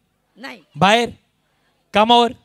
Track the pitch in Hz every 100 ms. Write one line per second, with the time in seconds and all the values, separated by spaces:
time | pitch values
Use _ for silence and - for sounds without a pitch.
0 | _ _ _ - 269 226 _ 147 185 226
1 | 233 - _ _ _ _ _ _ _ 202
2 | 220 240 233 -